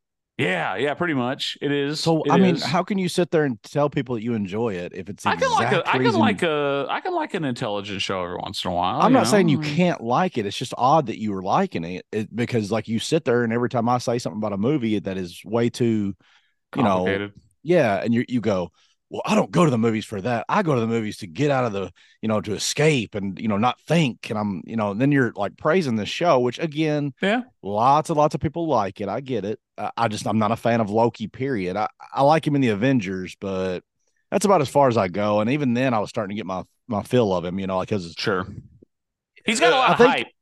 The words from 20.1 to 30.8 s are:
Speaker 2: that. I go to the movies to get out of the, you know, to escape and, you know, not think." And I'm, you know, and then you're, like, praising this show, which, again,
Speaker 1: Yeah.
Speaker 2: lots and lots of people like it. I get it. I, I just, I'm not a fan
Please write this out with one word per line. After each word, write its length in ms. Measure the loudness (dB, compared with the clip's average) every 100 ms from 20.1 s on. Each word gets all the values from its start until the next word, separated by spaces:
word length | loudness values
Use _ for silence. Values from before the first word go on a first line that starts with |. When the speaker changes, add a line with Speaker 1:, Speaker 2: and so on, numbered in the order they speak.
| -6
Speaker 2:
that. 240 | -4 -4 -2
I 140 | 0
go 120 | 2
to 60 | 0
the 60 | 0
movies 300 | -2 -4 -8
to 80 | -10
get 220 | -2 0
out 140 | 2
of 80 | 0
the, 200 | -2 -6 -10 _ _
you 60 | -2
know, 120 | -2
to 120 | -2
escape 600 | -4 -4 0 2 2 -2 -6
and, 220 | -6 -4
you 80 | -2
know, 100 | 0
not 220 | 0 -2
think." 480 | 0 2 2 -2 -6
And 80 | -4
I'm, 240 | -4 -6 -6
you 100 | -4
know, 140 | -2
and 80 | 0
then 120 | 2
you're, 200 | 2 0 -2
like, 200 | -6 -2
praising 400 | 0 2 2 -2
this 120 | -2
show, 300 | 0 4 4
which, 180 | 2 -2
again, 560 | -6 -2 0 0 -2 -2
Speaker 1:
Yeah. 200 | -2 -2 -4 _
Speaker 2:
lots 480 | -4 2 4 4 2
and 80 | 2
lots 160 | 2
of 60 | 2
people 260 | -4 -4 0
like 320 | 0 0 -4
it. 80 | -6
I 120 | -6
get 240 | -4 -4 -4
it. 140 | -8 _ -10
I, 120 | -8 -2
I 120 | -2
just, 180 | -2 -2
I'm 120 | 2
not 140 | 2
a 40 | 2
fan 240 | 2 2